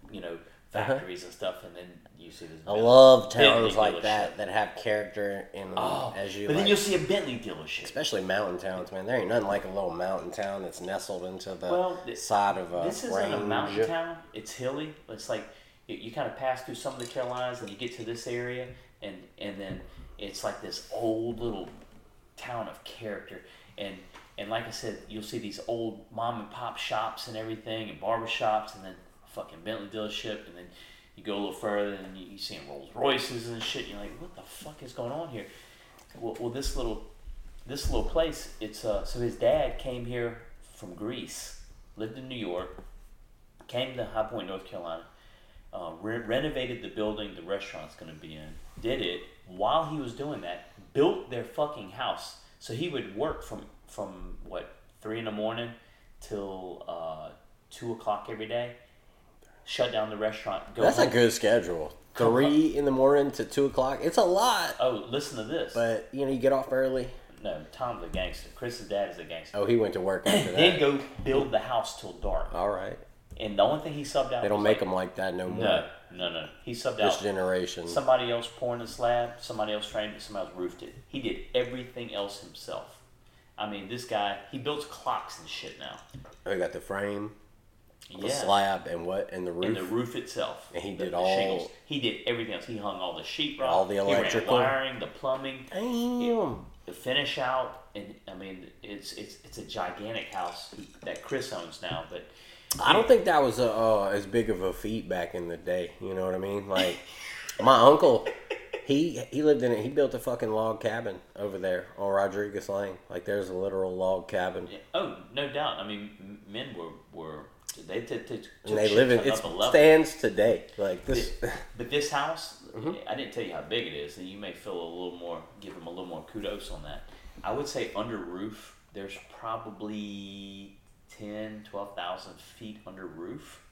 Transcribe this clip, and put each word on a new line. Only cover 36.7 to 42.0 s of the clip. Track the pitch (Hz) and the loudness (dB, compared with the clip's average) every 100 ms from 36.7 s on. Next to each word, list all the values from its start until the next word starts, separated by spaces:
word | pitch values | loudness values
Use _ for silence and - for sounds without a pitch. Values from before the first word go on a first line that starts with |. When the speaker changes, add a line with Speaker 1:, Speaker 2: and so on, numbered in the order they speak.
| 135 | 0
Speaker 1:
little, | 120 107 - - - - - - - | -2 -2 -8 -16 -14 -12 -12 -14 -10
this | 139 - | -4 2
little | 123 110 | 2 2
place, | 160 165 151 - - | 2 2 0 -10 -10
it's, | 107 - | -10 -6
uh, | 117 101 | 0 0
so | - 123 | 0 -2
his | 120 113 | -2 4
dad | 123 156 135 - | 4 6 4 -2
came | 131 123 120 | -6 -6 -4
here | 123 120 117 - - - | -2 -4 -6 -16 -18 -20
from | - 98 | -16 -14
Greece, | 90 107 120 - - - - - - - | -8 -6 -6 -8 -10 -12 -12 -16 -18 -20
lived | - | -8